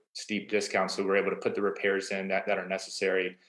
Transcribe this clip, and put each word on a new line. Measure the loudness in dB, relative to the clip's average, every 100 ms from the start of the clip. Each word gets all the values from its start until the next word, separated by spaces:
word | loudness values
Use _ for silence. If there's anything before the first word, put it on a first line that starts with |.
| _
steep | -14 -4 -4 0
discount. | 0 2 2 2
So | 0
we're | 2 2
able | 2
to | 0
put | -2
the | 0
repairs | 0 0 0 0 0
in | -4 0
that, | 0 0
that | 0
are | 0
necessary, | -4 -6 -2 2 2 0 -4